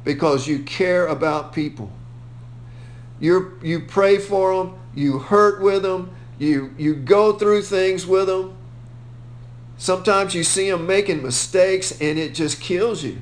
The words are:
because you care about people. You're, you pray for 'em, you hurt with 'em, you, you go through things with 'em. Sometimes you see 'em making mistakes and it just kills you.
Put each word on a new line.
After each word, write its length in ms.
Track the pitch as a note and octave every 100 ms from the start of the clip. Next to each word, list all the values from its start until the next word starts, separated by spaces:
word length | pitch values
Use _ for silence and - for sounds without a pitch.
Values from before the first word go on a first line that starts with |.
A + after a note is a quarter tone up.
because 440 | - C#3+ E3 C#3 B2
you 120 | C#3+
care 460 | C#3+ - F#3 F3+ E3+
about 460 | C#3+ D#3 D3+ C#3+
people. 380 | - D3+ - G2+ - - - - - - - - - - - - -
You're, 340 | D#3+ F3+ F#3 -
you 200 | E3 E3
pray 360 | C3 G3 G3 G3+
for 360 | G3 G3+ F#3+
'em, 220 | F#3+ F3+ - - -
you 240 | C#3+ C3+
hurt 420 | - G3+ G#3 G3
with 240 | G3 G3 F#3+
'em, 260 | F#3 F3+ - - -
you, 360 | D3 C#3+ C3+ -
you 180 | D3+ D3
go 380 | B2+ G3+ G#3+
through 300 | G#3 G#3 G#3
things 440 | G3 G3 F#3 F#3 E3+
with 220 | F#3+ F#3+
'em. 240 | F#3+ F#3+ - - - - - - - - - - - - -
Sometimes 560 | - F#3 F#3 G3 G3
you 100 | F3+ D#3+
see 240 | F#3+ G3
'em 180 | F3+ E3
making 340 | F#3+ G3+ D#3+
mistakes 680 | B2+ B2 - F#3 F#3 F#3+ F#3 -
and 180 | D3+ D#3
it 160 | D3+
just 280 | A#2+ D3+ D3+
kills 420 | - F3+ A3+ G3
you. 140 | C#3 A#2